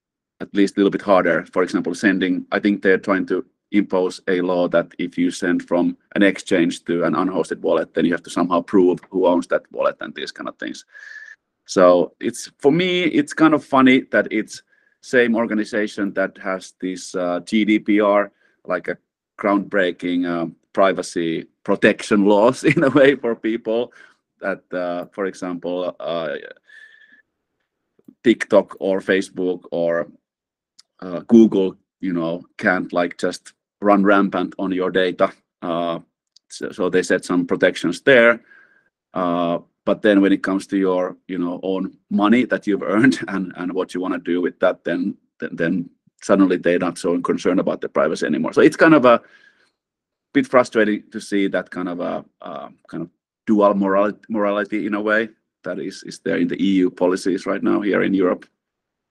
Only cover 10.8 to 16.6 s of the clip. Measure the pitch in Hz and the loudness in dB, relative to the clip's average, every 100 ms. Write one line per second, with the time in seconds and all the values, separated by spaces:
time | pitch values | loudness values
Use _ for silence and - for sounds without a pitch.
10.8 | - - - - - - _ _ - 95 | -18 -20 -20 -20 -20 -20 _ _ -6 4
11.8 | 90 90 80 - - - - _ 143 165 | 6 6 2 -6 -8 -8 -12 _ 2 2
12.8 | 185 180 175 131 147 - 160 147 - 135 | 0 -2 0 -2 -2 2 2 2 0 4
13.8 | 131 131 - 107 - 110 - - - _ | 6 4 2 -2 -2 -4 -6 -12 -20 _
14.8 | _ _ - 127 120 113 113 107 104 113 | _ _ -2 0 2 0 -2 -4 -4 -4
15.8 | 104 - 98 95 95 - 101 95 | -4 -4 -6 -4 -6 -6 -8 -8